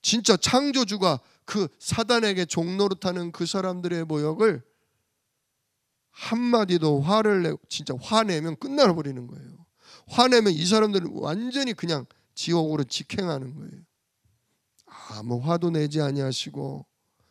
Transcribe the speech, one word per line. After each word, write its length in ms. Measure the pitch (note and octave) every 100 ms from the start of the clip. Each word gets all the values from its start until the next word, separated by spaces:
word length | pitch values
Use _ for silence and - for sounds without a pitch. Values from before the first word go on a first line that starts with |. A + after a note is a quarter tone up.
진짜 360 | - A3+ A3 F#3+
창조주가 800 | - B3 C#4+ C4+ A3 G3+ F#3 C3+ _ _ -
그 220 | G#3+ F3 _
사단에게 680 | - - A3+ A#3+ A3 F#3 E3+
종노릇하는 840 | - E3+ F#3+ G3+ F#3+ F#3 F3+ F3
그 140 | - E3+
사람들의 600 | G3 F#3 F3+ F3 E3+ D#3+
모욕을 580 | D3+ D3+ D#3+ A3 C#3+ - _ _ _ _ _ _ _ _ _ _ _ _ _ _
한마디도 920 | - - A#3 A#3+ A#3+ G3 F3 D#3 C#3+
화를 420 | D3 G#3 G#3+ G3
내고, 160 | E3+ D3+ _
진짜 260 | - D3+ B2+
화내면 560 | - A3 A3 E3 E3 D#3
끝나버리는 720 | C#4 C#4+ B3+ E3 C#3+ C3 A#2+
거예요. 380 | - - - _ _ _ - _
화내면 460 | - B3+ A#3+ G#3
이 120 | D#3 F3
사람들은 460 | A3 G#3+ G3 E3+
완전히 600 | - C#3 F3+ B3 C4 C4
그냥 320 | G#3+ E3+ D3+ A#2+ _ _
지옥으로 500 | - - E3+ D#3+ D3+ C#3
직행하는 680 | - - - F3+ C#3+ C3 D3
거예요. 280 | D3 F3 E3+ _ _ _ _ _ _ _ _ _ _ - -
아무 300 | G#2+ A2 A#2+
화도 300 | C#3 E3+ F3
내지 300 | E3 D3+ D3+
아니하시고 840 | C#3+ C#3 C3+ C3 - C#3 C#3 C#3+ - _ _ _ _